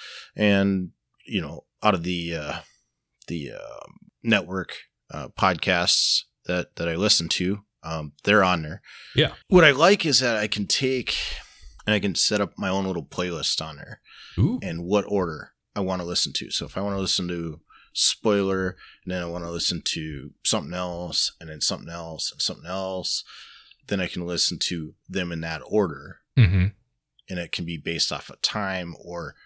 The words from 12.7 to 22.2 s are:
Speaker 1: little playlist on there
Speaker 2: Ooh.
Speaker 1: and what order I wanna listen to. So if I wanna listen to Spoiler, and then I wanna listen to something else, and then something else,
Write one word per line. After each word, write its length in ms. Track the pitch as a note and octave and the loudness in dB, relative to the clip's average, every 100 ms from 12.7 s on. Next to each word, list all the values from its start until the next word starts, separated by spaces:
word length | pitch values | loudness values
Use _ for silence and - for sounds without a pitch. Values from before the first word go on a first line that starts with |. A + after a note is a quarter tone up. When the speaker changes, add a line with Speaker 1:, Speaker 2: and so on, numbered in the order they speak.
| F#2+ F#2+ | 0 0
Speaker 1:
little 200 | F2 C#2+ | -2 -4
playlist 580 | - F2+ E2 C#2 - | -4 -4 -2 -2 -2
on 120 | D#2+ D2 | -4 -10
there 260 | - - _ - - - | -16 -18 _ -20 -8 0
Speaker 2:
Ooh. 180 | C#3 B3 | 2 2
Speaker 1:
and 200 | G2+ E2 | -4 -6
what 220 | F2 G#2 G2 | 0 0 2
order 460 | G2+ F2 D2+ - _ _ G#2 | 0 0 -4 -12 _ _ -4
I 60 | |
wanna 240 | F#2+ F#2 F2 | -2 -2 -2
listen 280 | E2+ D2 | -2 -2
to. 160 | - - | -4 -4
So 160 | - - | -6 -4
if 100 | - | -4
I 60 | |
wanna 160 | G2+ G2 | -4 -2
listen 300 | F#2+ - F2 | 0 0 -2
to 340 | F2 E2 D2+ _ - _ | -4 -6 -8 _ -20 _
Spoiler, 840 | - - - A2+ G2+ G2 F#2+ F#2 E2+ - - | 2 2 4 2 2 2 0 -2 -6 -14 -14
and 80 | - | -8
then 120 | F2+ | -6
I 20 | F2 | -6
wanna 240 | F2 E2+ | -6 -6
listen 320 | E2+ - E2+ - | -4 -2 -2 -4
to 480 | E2 D#2 C#2+ C#2 - | -4 -6 -8 -12 -4
something 300 | - G#2+ D2+ | 0 0 -2
else, 580 | F2+ F2+ F2 F2 D#2+ - - | -6 -6 -6 -4 -2 -2 -4
and 100 | D#2+ | -14
then 120 | D#2 | -2
something 280 | - F#2 D#2 | -2 -2 -6
else, 420 | E2+ E2 D#2+ | -10 -10 -6